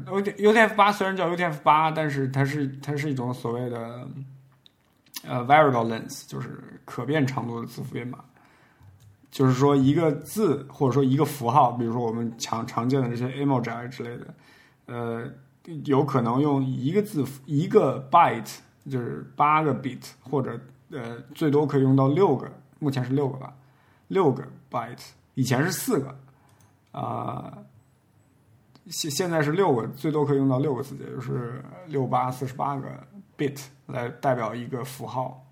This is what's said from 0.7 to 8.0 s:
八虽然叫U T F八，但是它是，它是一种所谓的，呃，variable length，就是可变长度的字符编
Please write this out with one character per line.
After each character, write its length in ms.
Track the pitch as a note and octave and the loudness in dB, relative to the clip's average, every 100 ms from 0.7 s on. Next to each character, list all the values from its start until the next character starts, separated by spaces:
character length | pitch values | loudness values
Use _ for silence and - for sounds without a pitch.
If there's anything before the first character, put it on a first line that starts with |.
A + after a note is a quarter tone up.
八 160 | G#3 G3+ | 6 4
虽 160 | G3+ F#3+ | 4 -2
然 80 | |
叫 140 | F#3+ E3+ | 0 -2
U 80 | F3 | 0
T 60 | |
F 180 | F3 D3+ | -2 0
八， 280 | - D3+ D#3+ | 4 6 4
但 180 | D#3 D#3 | 2 -2
是 200 | C#3 C3+ | 0 -2
它 160 | C3+ | 2
是， 220 | C#3 D3 C3+ C3 | 0 0 -4 -6
它 160 | - D3 | -6 -4
是 140 | D3+ | -2
一 40 | |
种 200 | B2+ A#2+ | -4 -4
所 180 | B2 A#2+ | -4 -4
谓 160 | A#2+ B2 | -4 -4
的， 400 | A#2+ A#2 A#2+ C3 C3+ C3+ - _ _ _ _ _ _ _ - - | -6 -8 -10 -12 -14 -16 -18 _ _ _ _ _ _ _ -18 -8
呃， 180 | B2+ | -6
variable 420 | A#2+ D3 D3 A#2+ A2+ | 4 6 6 4 0
length， 400 | A2+ - - - | -4 -8 -14 -12
就 140 | C#3 | -10
是 400 | C3 - - - - | -10 -12 -18 -20 -14
可 180 | - | -10
变 220 | B2 D#3 C3 | -2 0 0
长 200 | B2+ A#2 | -2 -6
度 140 | A#2 | -8
的 60 | A#2 | -8
字 160 | - | -10
符 100 | C3 | -10
编 140 | A#2+ | -10